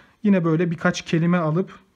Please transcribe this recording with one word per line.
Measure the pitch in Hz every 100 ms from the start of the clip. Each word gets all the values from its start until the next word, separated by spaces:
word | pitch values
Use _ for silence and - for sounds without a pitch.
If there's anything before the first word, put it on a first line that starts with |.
| - _
Yine | 208 190 165
böyle | 160 175
birkaç | 165 180 175
kelime | - 165 170 180
alıp | 156 160 196 - _